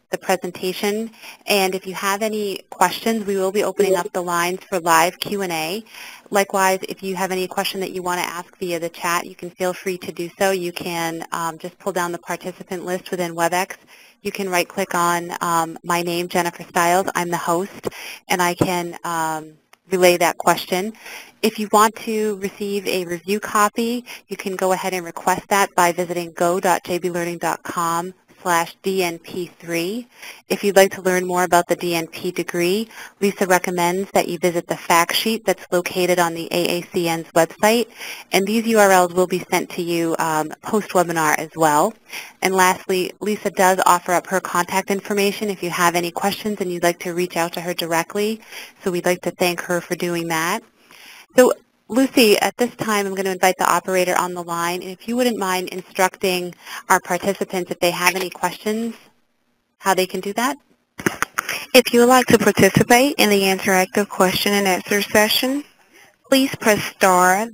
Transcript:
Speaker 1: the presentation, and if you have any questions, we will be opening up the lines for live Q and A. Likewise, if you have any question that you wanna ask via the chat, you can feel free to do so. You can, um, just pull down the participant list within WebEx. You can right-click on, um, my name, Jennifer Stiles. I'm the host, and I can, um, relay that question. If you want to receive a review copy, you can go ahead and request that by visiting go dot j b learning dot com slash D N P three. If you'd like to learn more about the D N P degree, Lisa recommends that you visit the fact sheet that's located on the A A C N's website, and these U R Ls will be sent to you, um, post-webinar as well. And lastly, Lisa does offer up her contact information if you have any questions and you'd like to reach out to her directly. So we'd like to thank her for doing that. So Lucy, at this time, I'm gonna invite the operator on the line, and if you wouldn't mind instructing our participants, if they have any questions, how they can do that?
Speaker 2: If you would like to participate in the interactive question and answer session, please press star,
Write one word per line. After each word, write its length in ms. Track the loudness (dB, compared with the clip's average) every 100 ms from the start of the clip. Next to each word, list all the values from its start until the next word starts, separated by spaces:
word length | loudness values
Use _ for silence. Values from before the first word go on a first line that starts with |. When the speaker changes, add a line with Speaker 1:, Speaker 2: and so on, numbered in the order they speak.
| _
Speaker 1:
the 60 | -6
presentation, 960 | 0 -2 -2 -6 -6 -2 -2 -2 -6 -12 -20 -10 0
and 280 | 2 2
if 120 | 0 -8
you 60 |
have 300 | -6 -4 -2
any 420 | -2 -2 -4 -6 -6
questions, 560 | 0 0 0 -2 -2 -2
we 100 | -2
will 160 | 0
be 120 | 0
opening 320 | 0 2 2 2
up 140 | 0
the 80 | -4
lines 380 | -2 0 0 -2
for 160 | -4 -2
live 380 | 4 4 4 0
Q 240 | -6 -6
and 100 | -4
A. 320 | -4 -6 -6 -10 -18 -18 -20 -4
Likewise, 500 | 0 0 2 2 2 -4
if 140 | -8
you 140 | -8 -4
have 140 | -4
any 160 | -4 -4
question 340 | -4 -4 -4
that 120 | -8
you 100 | -6
wanna 200 | -4 -4
ask 340 | -4 -6 -12 -10
via 240 | -6 -4
the 80 | -6
chat, 380 | -6 -2 -2 -4
you 80 |
can 160 | -12 -14
feel 240 | -6 -4
free 240 | -4 -6 -8
to 120 | -8
do 200 | -10 -8 -2
so. 140 | 0
You 200 | 0 -4
can, 500 | -8 -6 -4 -4 -6 -8
um, 260 | -6 -6 -8
just 200 | -14 -10
pull 140 | -6
down 200 | -4 -4
the 60 | -6
participant 680 | -8 -8 -8 -12 -10 -10 -6
list 240 | -6 -6
within 240 | -6 -4
WebEx. 420 | 0 0 0 -4 -8 _ -20 -20 _
You 120 | -10
can 160 | -6 -2
right-click 480 | 0 -2 -4 -2 0
on, 360 | 0 0 -4 -6
um, 380 | 0 0 0 -4
my 180 | -2 -2
name, 240 | 0 -2 -2
Jennifer 380 | 0 0 -4
Stiles. 420 | -4 0 2 2 0
I'm 160 | -2 -2
the 60 | -4
host, 500 | 0 -2 -2 -8 -10 -10 -16 -12 -4
and 140 | 0
I 120 | 0
can, 440 | 0 0 -2 -4 -8
um, 480 | -6 -4 -2 -4 -8 -20 _ _ -4
relay 240 | 4 6 6
that 200 | 4 2
question. 540 | 2 2 0 -4 -4 -10 -16 -18 -20 _
If 180 | -2 -2
you 80 | 2
want 220 | 6 6 2
to 400 | -6 -2 -2 -4
receive 420 | -8 -6 -6 -4 -2
a 160 | -4
review 340 | -4 -6 -4 -4
copy, 640 | -2 2 2 2 -2 -4 -8 -16 -14
you 100 | -10
can 200 | -8 -2
go 160 | 0
ahead 200 | 0 -2
and 140 | -6 -8
request 420 | -6 -2 -2 0
that 240 | 0 0 2
by 160 | 2
visiting 400 | 2 -4 -4 -6
go 260 | -2 0 0
dot 240 | 2 0
j 140 | 0 -4
b 120 | -4
learning 280 | -4 -6 -4
dot 240 | -4 -4
com 500 | -6 -4 -2 -2 -4 -10 _ _
slash 340 | -2 0 0 -6
D 200 | -4 0
N 160 | -2 -4
P 320 | -10 -10 -10 -12
three. 480 | -8 -4 -4 -6 -10 -18 -20 -12 -6
If 140 | -2
you'd 140 | 4 6
like 160 | 6
to 100 | 4
learn 240 | 0 0 0
more 160 | 0
about 220 | 4 4 4
the 100 | 0
D 180 | -2
N 140 | -2 -4
P 240 | -6 -6
degree, 560 | -6 -4 -2 0 0 -4 -10 -18 -2
Lisa 260 | -2 0 2
recommends 640 | 2 2 -2 0 0 0
that 160 | 0 0
you 100 | 0
visit 280 | 0 0 -4
the 100 | -4
fact 380 | 2 4 4
sheet 300 | 0 -2 -2
that's 200 | -2 -2 0
located 460 | -2 -2 0 2 2
on 160 | 0
the 140 | -2 -4
A 280 | -2 0 -2
A 40 | -4
C 160 | -2 -2
N's 180 | -2 -2 2
website, 500 | 2 2 2 2 0 -8 -14 -14 -2
and 120 | 0
these 220 | 2 0 2
U 140 | 6
R 100 | 6
Ls 220 | 6 4
will 140 | 2 0
be 160 | 0 -2
sent 200 | -4 -4
to 120 | -6
you, 340 | -4 -2 0 -2
um, 340 | -2 -2 -4 -8
post-webinar 760 | -4 -4 0 2 2 2 0 0
as 120 | -2
well. 400 | 0 4 4 2 -2 -16 -16 -16 -2
And 120 | 0
lastly, 580 | 4 4 4 0 -2 -2 -4
Lisa 300 | -4 -2 -2
does 300 | 2 4 4 4
offer 260 | 2 2
up 140 | -2 0
her 140 | -4
contact 500 | -2 -2 -2 -2 -2
information 600 | -4 -2 0 0 0 -6
if 120 | -6
you 80 | -6
have 240 | 0 2
any 160 | 2 -2
questions 500 | -2 -4 -2 -4 -4
and 120 | -4
you'd 120 | 0
like 140 | 0 0
to 140 | -4
reach 220 | -4 -4 -2
out 160 | -4
to 80 | -4
her 140 | -8
directly. 640 | -6 -2 -2 -2 -2 -2 -4 -10 -18 -18 -8
So 80 | -4
we'd 160 | -2 -2
like 160 | -2
to 80 | -4
thank 280 | -2 -2 -2
her 200 | -4 -4
for 140 | -4
doing 340 | -6 -4 -4 -2
that. 340 | -2 -2 -4 -8 _ _ -20 -20 -20 -2 6
So 160 | 6 4 _ _ -4
Lucy, 480 | 0 2 6 6 6
at 180 | 2 0
this 180 | -4 -4
time, 300 | -2 -2 -2
I'm 80 |
gonna 160 | -4 -4
invite 260 | 2 2 2
the 120 | 2
operator 440 | 2 0 0 0 0
on 160 | -2
the 80 | -4
line, 400 | -8 -4 -4 -4
and 80 | -8
if 180 | -12 -6
you 80 | 0
wouldn't 220 | 0 0
mind 300 | -2 -2 -4
instructing 840 | -10 -8 0 0 0 -2 -2 -4 -10 -16 -8 0
our 100 | 0
participants, 720 | 2 -4 -2 -2 -4 -4 -6
if 100 | -2
they 100 | 0
have 240 | 2 0
any 140 | 0 -4
questions, 640 | -4 -6 -4 -4 -4 -4 -10 _ _ _ _ _ _ _ _
how 160 | -2
they 120 | 0 0
can 140 | -4
do 140 | -6
that? 220 | -4 -4 -4 _ _ _ -8 -6 -6 -8 -6 -6 -8 2
Speaker 2:
If 180 | 4 6
you 80 | 6
would 80 | 6
like 180 | 6 6
to 120 | 4
participate 760 | 4 4 6 6 4 4 4 2
in 140 | 2
the 100 | 4
interactive 680 | 2 0 2 2 2 0 -2
question 440 | 2 2 2 0
and 140 | 0 2
answer 340 | -2 -2 -2
session, 640 | 0 2 2 2 0 -2 -6 _ _ -20 -20 _ 0
please 260 | 2 2 0
press 260 | 2 2
star, 680 | 0 2 4 6 6 4 0